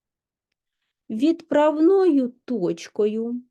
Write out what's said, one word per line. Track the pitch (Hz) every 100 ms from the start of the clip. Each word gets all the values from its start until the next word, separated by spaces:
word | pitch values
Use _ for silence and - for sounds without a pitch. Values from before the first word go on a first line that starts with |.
| _ _ _ _ _ _ _ _ _ _ _
Відправною | 220 285 330 - 285 302 302 320 392 370 285 247 -
точкою | - 240 175 170 - - 214 220 226 240 247